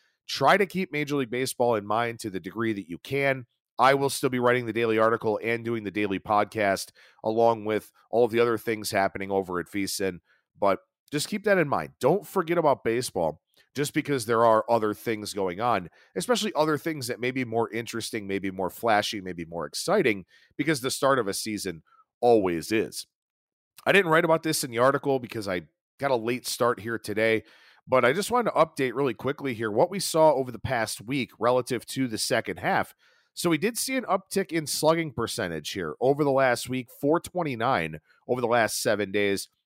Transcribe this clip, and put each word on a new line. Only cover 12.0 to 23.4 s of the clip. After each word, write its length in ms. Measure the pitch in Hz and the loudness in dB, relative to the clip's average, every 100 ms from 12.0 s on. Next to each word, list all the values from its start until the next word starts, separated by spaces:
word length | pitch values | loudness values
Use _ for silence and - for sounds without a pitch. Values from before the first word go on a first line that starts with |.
| 123 190 - | 2 2 -2
forget 320 | - 160 175 | -4 -2 2
about 260 | 156 127 | 2 2
baseball 580 | 117 117 127 - 80 78 _ _ _ - | 0 -2 -2 -2 -2 -4 _ _ _ -6
just 180 | 143 | -4
because 320 | 156 147 139 110 | -2 -2 -2 0
there 200 | 113 117 | 4 6
are 180 | 110 - | 6 4
other 240 | 117 107 | 2 2
things 400 | 107 - 107 104 | -2 -4 -6 -6
going 260 | 101 95 87 | -4 -4 -2
on, 300 | 123 104 85 _ _ 190 | 0 0 -4 _ _ -6
especially 380 | 185 233 208 143 | -2 -2 -2 0
other 220 | 156 151 | 0 0
things 300 | 165 156 120 | -4 -6 -8
that 120 | 104 | -4
may 100 | 123 | -4
be 140 | 127 | -4
more 260 | 120 117 113 | -2 -2 -2
interesting, 540 | 110 117 117 - 113 98 | -4 -8 -8 -6 -8 -4
maybe 240 | 98 95 | -4 -4
more 200 | 92 90 | -4 -6
flashy, 500 | - 117 104 104 107 | -2 2 2 2 -4
maybe 240 | 92 85 | -8 -10
more 220 | 80 85 76 | -8 -8 -8
exciting, 600 | - - 208 139 101 - _ _ - | -6 0 2 2 0 -6 _ _ -6
because 220 | 143 143 | -2 -2
the 100 | 127 | -4
start 300 | - 135 135 | 0 2 2
of 80 | 101 | 0
a 60 | |
season 500 | 92 113 104 95 82 _ _ _ - | -4 -4 -6 -6 -10 _ _ _ 0
always 500 | 123 113 95 85 78 | 4 6 4 0 0
is. 340 | 110 71 - - _ _ _ | -2 -2 -6 -14 _ _ _